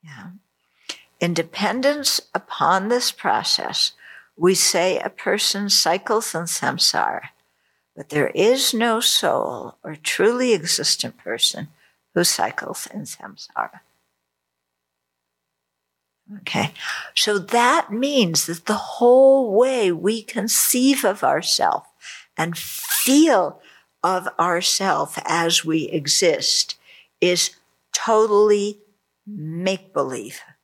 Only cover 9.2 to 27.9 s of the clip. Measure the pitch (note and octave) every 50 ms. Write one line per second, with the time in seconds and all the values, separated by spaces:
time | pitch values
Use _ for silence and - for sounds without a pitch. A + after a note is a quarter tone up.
9.2 | - E3 - - - - - A#2 - - - _ _ - D#3 D3+ _ - - -
10.2 | F#3 G#3+ A#3+ B3 B3+ B3 A3+ F3+ D3+ E3 - - - - - - - - - _
11.2 | _ - A2+ - - - - - - D3 _ _ _ _ _ _ _ _ _ E3+
12.2 | F3 F3 - - - G#2 - - - - - - - - - G#3+ - - - -
13.2 | - - - - - - _ - - - - - _ _ _ _ _ _ _ _
14.2 | _ _ _ _ _ _ _ _ _ _ _ _ _ _ _ _ _ _ _ _
15.2 | _ _ _ _ _ _ _ _ _ _ _ _ _ _ _ _ _ _ _ _
16.2 | _ _ G#3 G#3 - - - - - D3+ - - - - - - - - - -
17.2 | - - G#3 G3+ F3 G3+ - A#3+ A#3+ B3 C#4 E4+ - - G3+ A3+ B3+ C#4+ D4 C4+
18.2 | A3+ F3 E3 D#3 - - E3 E3 _ - G#3+ G3+ - - - - B3 A#3+ B3 B3+
19.2 | C4+ C4+ C4+ C4+ C4 A3+ F#3+ G#3 B3 C4 C4+ B3 G#3+ F#3+ F3 D#3+ E3+ G3 A3 A3+
20.2 | G#3 - - A#3 G3 A3+ - - - - - B3 B3+ C4+ C#4 C4 - G#3 G3 G3+
21.2 | - C3+ C#3 D3+ E3 - - - - E2+ - - - _ _ _ - - - -
22.2 | - _ _ - D#3+ E3+ E3+ - - - - - - - - - - - C4 D4
23.2 | D#4 D#4+ C4 G3+ F3+ C#3+ - - _ - - _ _ _ _ _ - F3 F#3 F3+
24.2 | F3+ - - - E3 F3 F3 E3+ F3 - - - G3 F#3+ D#3+ D3+ D3+ D3 - -
25.2 | - - E3 E3+ E3+ E3+ D#3+ - - D#3+ D#3+ E3 D3+ - - E3 C#3+ D3 - -
26.2 | G3 F3 D3+ C3+ - - - - - - - _ _ - - - _ _ _ _
27.2 | - F3+ F3+ E3+ - - - _ _ _ _ _ _ _